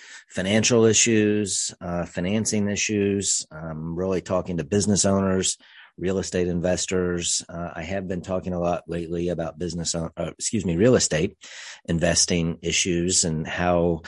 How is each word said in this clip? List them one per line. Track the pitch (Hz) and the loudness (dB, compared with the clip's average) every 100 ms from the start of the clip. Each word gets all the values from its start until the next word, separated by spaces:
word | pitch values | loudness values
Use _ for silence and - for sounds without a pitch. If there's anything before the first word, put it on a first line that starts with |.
| - - - | -20 -20 -14
financial | - 92 110 107 120 113 | -6 0 2 4 6 6
issues, | 107 117 110 104 104 101 - - - | 6 4 4 4 2 0 -2 -4 -6
uh, | 90 87 | -6 -4
financing | 85 - 90 107 107 110 101 | -4 -2 -2 0 0 0 0
issues, | 98 - 107 101 101 92 - - | 0 0 2 2 2 0 -2 -4
um, | - 82 78 82 | -10 -10 -8 -6
really | 82 95 92 | -4 -2 -2
talking | - 92 85 85 | 0 -2 -2 -4
to | |
business | 76 104 98 98 | 0 0 2 2
owners, | 98 98 98 95 92 - - - - - | 4 2 2 0 0 -4 -10 -20 -20 -8
real | 85 95 | -4 -2
estate | 85 92 90 | -2 -2 0
investors. | 87 85 90 - 92 90 87 85 - - | 0 0 0 0 -2 0 -2 -2 -4 -6
Uh, | 82 85 | -10 -10
I | - | -10
have | 80 98 92 | -6 -6 -4
been | 92 | -6
talking | 80 92 90 | -4 -4 -2
a | 90 | -2
lot | 87 85 - | 0 -2 -4
lately | 85 82 85 87 | -6 -4 -4 -2
about | 85 80 78 | -2 -6 -6
business, | 87 85 82 | -6 -6 -4
own-, | 85 82 - | -4 -6 -6
uh, | 82 | -8
excuse | - - 113 | -6 -4 -2
me, | 90 | 0
real | 85 117 | 4 6
estate | 110 - 78 85 - - - - - | 6 4 0 -2 -4 -20 -18 -16 -12
investing | - 85 85 85 - 90 82 82 | -4 0 2 2 2 2 0 -2
issues | 82 80 95 87 87 92 | -4 -2 0 0 0 0
and | 87 78 80 | 0 -2 -4
how | - 87 87 87 82 | -2 2 4 2 0